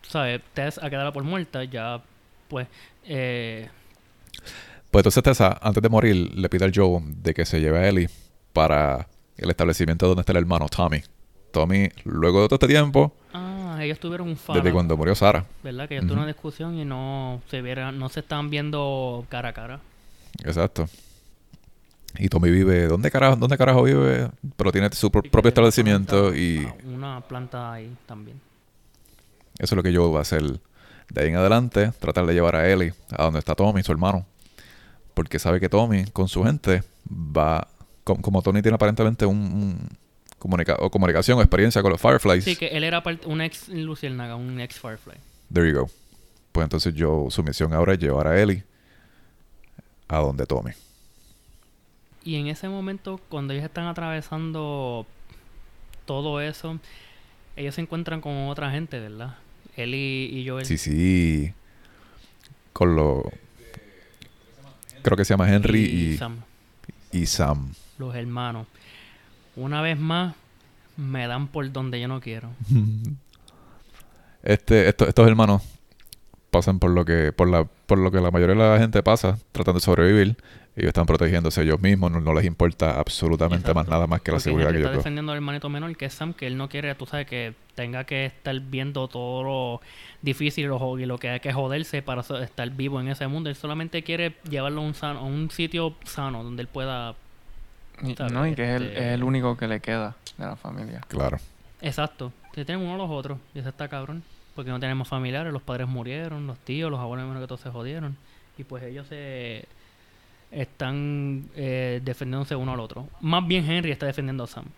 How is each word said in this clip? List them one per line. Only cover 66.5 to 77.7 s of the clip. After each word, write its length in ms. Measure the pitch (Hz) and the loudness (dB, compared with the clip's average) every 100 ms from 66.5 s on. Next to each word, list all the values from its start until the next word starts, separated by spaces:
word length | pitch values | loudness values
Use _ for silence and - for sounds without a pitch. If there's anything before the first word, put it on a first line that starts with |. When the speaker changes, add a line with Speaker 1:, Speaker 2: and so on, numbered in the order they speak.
| _ _ _ - - - | _ _ _ -20 -20 -6
Speaker 2:
y 140 | 90 80 | -2 -2
Sam. 480 | - 71 73 67 - - - | 0 0 0 -4 -12 -20 -12
Speaker 1:
Los 180 | 131 123 | -10 -8
hermanos. 520 | 120 120 123 117 113 _ - - - - _ _ _ - | -8 -6 -6 -8 -12 _ -20 -20 -20 -20 _ _ _ -10
Una 260 | 135 151 | -6 -4
vez 160 | 160 151 | -2 -2
más, 360 | 156 170 180 156 _ _ _ _ _ - | -2 -2 -4 -8 _ _ _ _ _ -10
me 300 | 139 131 120 | -8 -6 -4
dan 200 | 123 139 | -4 -6
por 240 | 151 135 | -6 -6
donde 280 | 135 131 123 | -6 -6 -6
yo 60 | 123 | -6
no 120 | 131 | -6
quiero. 280 | 123 113 120 120 104 | -8 -12 -12 -12 2
Speaker 2:
<laughs> 460 | 123 107 107 113 143 _ _ - _ - - - - - - _ _ | 2 2 -2 -6 -10 _ _ -20 _ -20 -20 -20 -20 -20 -20 _ _
Este, 440 | - 104 - 110 98 | 0 0 6 6 6
esto-, 180 | - - | 4 4
estos 200 | - 113 | 8 8
hermanos 360 | 110 110 101 - - _ _ - - - - _ | 8 6 4 0 -20 _ _ -20 -20 -20 -20 _
pasan 260 | 87 87 92 | 2 2 4
por 120 | 90 | 4
lo 120 | 87 | 4
que, 280 | 82 85 76 | 4 2 2
por 160 | - 90 | 4 4
la, 160 | 87 78 | 4 0